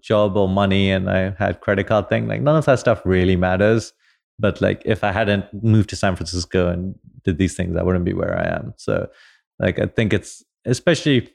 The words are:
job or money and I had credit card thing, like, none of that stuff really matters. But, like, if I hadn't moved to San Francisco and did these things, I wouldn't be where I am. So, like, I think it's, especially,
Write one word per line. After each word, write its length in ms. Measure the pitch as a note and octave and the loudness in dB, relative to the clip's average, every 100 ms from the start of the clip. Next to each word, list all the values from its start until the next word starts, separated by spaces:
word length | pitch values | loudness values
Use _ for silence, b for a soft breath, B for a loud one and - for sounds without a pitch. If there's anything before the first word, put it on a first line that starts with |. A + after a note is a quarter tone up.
job 340 | - G#2+ G#2 G2 | -2 0 2 2
or 120 | F#2+ | 0
money 420 | F#2+ G2+ F#2+ G2 | 2 2 2 2
and 180 | F#2+ F#2+ | 0 0
I 220 | F#2+ F#2+ F#2+ | -2 -2 -2
had 220 | G2 - | -4 -2
credit 260 | - G#2 G2+ | -2 0 0
card 220 | G#2+ G2+ | 0 0
thing, 200 | A2+ A2+ | -2 -2
like, 140 | G#2+ | -2
none 140 | C3+ D#3 | 2 2
of 100 | C#3+ | 2
that 140 | B2+ | 2
stuff 200 | - A2 | 2 0
really 320 | F#2 F#2 F2+ F#2 | 2 2 2 2
matters. 560 | F2+ F#2 G#2 A2+ - - _ _ _ - | 2 2 2 2 -2 -12 _ _ _ -4
But, 220 | G#2 - | -4 0
like, 220 | G2 F#2+ | 0 0
if 180 | - G#2+ | -2 -2
I 80 | G#2 | 0
hadn't 360 | G2 G#2 G2+ F#2 G2+ | 0 0 0 -4 -4
moved 240 | A2 G#2+ G2+ | 2 4 2
to 60 | - | 0
San 200 | G2+ F2+ | -2 -2
Francisco 520 | E2 F2 F2 F#2+ F2 | -4 -6 -2 0 0
and 260 | F2 F#2 - - - | -2 -6 -10 -18 -8
did 140 | - F2 | -2 0
these 180 | F#2+ - | 0 -2
things, 200 | F2 E2+ | -4 -2
I 60 | |
wouldn't 220 | F2 F#2 | 0 0
be 80 | F2+ | -2
where 260 | F#2 F2 F2+ | -2 -4 -2
I 160 | G1+ | -4
am. 200 | G1+ - - | -4 -8 -10
So, 320 | - G1+ - b b b _ - | -4 -4 -4 b b b _ -6
like, 200 | G2 F#2 | -4 -2
I 80 | G#2 | -2
think 260 | - A2 | -2 0
it's, 320 | G2+ - - _ _ - | 0 -4 -18 _ _ -4
especially, 680 | B2 - E3 D#3 C3 - | -2 0 0 2 0 0